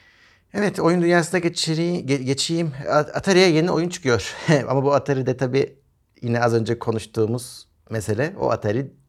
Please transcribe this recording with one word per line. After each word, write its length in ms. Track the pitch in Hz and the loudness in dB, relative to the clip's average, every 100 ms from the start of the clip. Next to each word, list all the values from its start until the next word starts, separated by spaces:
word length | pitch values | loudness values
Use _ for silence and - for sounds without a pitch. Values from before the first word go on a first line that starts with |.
| _ _ _ _ _ | _ _ _ _ _
Evet, 260 | 202 208 - | -2 -2 0
oyun 220 | 165 175 | 2 2
dünyasına 380 | 170 175 160 180 | 4 2 2 0
geçiri-, 600 | 175 175 160 160 175 175 127 | -2 -2 -2 -2 -2 -4 -2
ge-, 160 | 139 | -2
geçeyim. 500 | 131 139 - 165 165 131 - | -2 -2 -2 -2 -4 -6 0
A-, 40 | |
Atari'ye 580 | 147 147 - 196 180 190 | 0 0 -2 2 6 6
yeni 200 | 156 143 | 4 2
oyun 180 | 151 175 | 0 -2
çıkıyor. 460 | - 131 113 - - - | -2 0 0 0 -6 2
<laughs> 200 | 147 117 | 2 2
Ama 140 | 135 | 0
bu 100 | 135 | 2
Atari'de 420 | 139 - 131 127 123 | 2 2 -2 -2 -2
tabii 420 | 131 135 - - _ _ _ _ | 0 0 -2 -6 _ _ _ _
yine 180 | 120 117 | -2 2
az 140 | 120 | 2
önce 240 | 117 113 117 | 2 0 -4
konuştuğumuz 920 | 120 110 - 113 110 123 - - - _ - | -4 -6 -4 -2 -2 -2 -8 -18 -20 _ -10
mesele. 440 | 110 104 107 156 196 | -6 -4 -2 -4 -2
O 100 | 131 | -2
Atari 420 | 113 107 117 135 _ | -2 -2 -2 -4 _